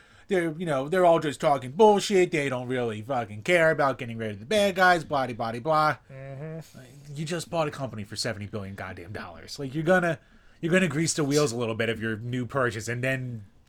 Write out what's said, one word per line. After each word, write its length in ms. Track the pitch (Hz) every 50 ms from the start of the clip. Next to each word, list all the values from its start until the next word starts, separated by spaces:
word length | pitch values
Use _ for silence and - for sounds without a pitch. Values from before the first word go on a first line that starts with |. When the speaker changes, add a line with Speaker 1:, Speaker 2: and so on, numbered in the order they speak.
| - _ - - - -
Speaker 1:
they're, 240 | 202 180 170 165 151 165
you 80 | 185
know, 240 | 165 147 131 139 147
they're 160 | 180 185 180
all 140 | 170 165 165
just 200 | 151 147 123 -
talking 320 | 175 156 143 135 123 127
bullshit. 600 | 135 185 220 214 208 196 185 - 208 185 180 -
They 180 | 175 151 143 139
don't 180 | 131 123 123 120
really 340 | 131 127 120 113 107 107
fucking 420 | 107 123 135 123 117 101 104 107 -
care 280 | - 180 170 160 160
about 260 | 156 143 143 135 127 -
getting 200 | 131 117 113 113
rid 140 | 113 107
of 80 | 104 98
the 60 | 110
bad 300 | 143 214 208 202 202 175
guys, 280 | 190 185 180 175 170 147
blah, 240 | - 147 135 131 123
de, 60 | 120
blah, 180 | 107 117 113 113
de, 60 | 120
blah." 380 | 117 156 156 156 156 151 135 - _ -
Speaker 2:
Mm-hmm. 640 | 135 135 135 139 139 135 151 160 160 160 - - - -
Speaker 1:
Like, 100 | 127 120 135 143 139 147 139
you 100 | 147 160
just 240 | 151 180 165 - -
bought 180 | 175 165 156 147
a 40 |
company 320 | - 147 139 113 107 110 98
for 120 | - 107
seventy 320 | - - 123 107 101 104 98
billion 280 | - 107 95 95 98
goddamn 380 | 98 95 95 92 92 85 95 104
dollars. 460 | 82 98 92 82 80 - - - -
Like, 140 | 143 131 127
you're 100 | 160 156
gonna, 360 | 170 185 180 175 170 151 - - _ - - _ - - _
you're 100 | 160 165 175
gonna 140 | 185 185 160
grease 260 | 127 156 165 147 -
the 100 | 165 147
wheels 280 | 135 143 151 151 127 117
a 40 | 120
little 180 | 120 110 113
bit 140 | 110 113 113
of 120 | 113 107
your 160 | 110 113 110 104
new 280 | 117 120 123 127 123
purchase 420 | 113 - 139 127 120 98 113 107 117
and 160 | 120 123 123
then 420 | 131 131 131 127 123 120 110 101 - _ _ _